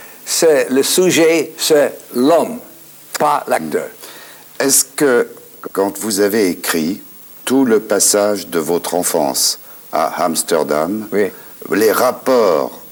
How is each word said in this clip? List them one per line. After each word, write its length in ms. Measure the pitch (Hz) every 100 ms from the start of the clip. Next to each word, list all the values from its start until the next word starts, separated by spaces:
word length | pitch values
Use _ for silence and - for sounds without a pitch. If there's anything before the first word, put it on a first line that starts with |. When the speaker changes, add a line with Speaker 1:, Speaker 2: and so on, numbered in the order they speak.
| - -
Speaker 1:
c'est, 460 | - - 165 143 120
le 120 | 131
sujet, 680 | 131 - 185 147 165 165 135 -
c'est 340 | - 151 131 - -
l'homme, 440 | 120 131 165 117 120 - - - - - -
pas 240 | 147 143 -
l'acteur. 400 | 123 80 80 76 - - - - - - -
Speaker 2:
Est-ce 240 | 135 131
que, 420 | - - 147 120 - - - - -
quand 260 | - 98 101
vous 220 | 104 98
avez 300 | 104 110 95
écrit 520 | 82 - 85 78 98 - - - -
tout 200 | - 131
le 160 | 131 110
passage 640 | - 101 - 104 104 104 73
de 140 | 85
votre 340 | 73 85 -
enfance 640 | 85 87 85 71 67 - - - - -
à 340 | - 78 -
Amsterdam, 840 | 85 80 - 82 71 73 82 104 107
Speaker 1:
Oui. 220 | 95 98 - - - -
Speaker 2:
les 180 | 95 110
rapports 920 | 98 123 120 - 127 104 78 64 - -